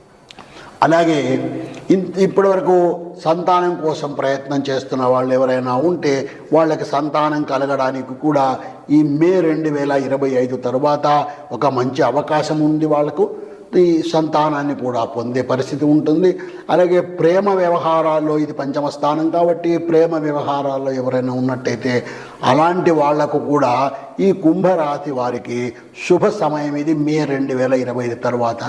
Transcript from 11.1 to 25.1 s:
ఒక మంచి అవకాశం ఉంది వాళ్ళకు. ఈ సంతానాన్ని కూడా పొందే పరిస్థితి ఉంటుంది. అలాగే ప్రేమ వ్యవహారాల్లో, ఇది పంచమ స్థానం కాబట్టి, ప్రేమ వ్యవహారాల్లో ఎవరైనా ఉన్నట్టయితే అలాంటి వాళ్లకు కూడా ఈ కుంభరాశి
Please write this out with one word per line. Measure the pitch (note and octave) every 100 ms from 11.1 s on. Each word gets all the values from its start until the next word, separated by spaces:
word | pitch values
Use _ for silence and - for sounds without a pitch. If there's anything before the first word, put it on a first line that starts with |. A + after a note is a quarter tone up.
| D3 - - - A#2+
ఒక | C#3 C3
మంచి | B2+ - C3
అవకాశం | C3+ D3 D3+ D3 D#3 D3+
ఉంది | D#3 D#3 D3+
వాళ్ళకు. | D3 - G3+ - - - - -
ఈ | F3 E3 D#3
సంతానాన్ని | D#3+ D#3 D3+ D3+ D3 C#3+ C3+
కూడా | B2 A#2+ A2+ A#2+
పొందే | A#2 B2 B2
పరిస్థితి | B2+ C3 C#3+ D3
ఉంటుంది. | D3+ D3+ D#3+ F#3 F3+ - - -
అలాగే | E3 F3+ F3+ F3 F3
ప్రేమ | D#3+ F#3 G3+ F#3+
వ్యవహారాల్లో, | F3 E3+ D#3+ D#3+ D#3 D#3 D#3 D3+
ఇది | D3+ D3
పంచమ | C#3 C#3 C#3+ -
స్థానం | D3 D3+ D#3+ E3+
కాబట్టి, | E3+ E3 E3+ E3+ E3+
ప్రేమ | D#3+ E3 D#3+
వ్యవహారాల్లో | D3+ D3 C#3+ C#3+ C#3 C3+ C3+ C3
ఎవరైనా | B2+ B2+ B2+ B2+
ఉన్నట్టయితే | B2+ B2+ B2 A#2+ C3 B2 - - - - B2+
అలాంటి | C3 E3 F3+ F3 D#3+
వాళ్లకు | D3 D3+ D3 D3 -
కూడా | C#3+ C3+ B2 C#3 - - - F#3+
ఈ | F3+ D#3
కుంభరాశి | D#3+ F3+ F3+ D3 C#3+ -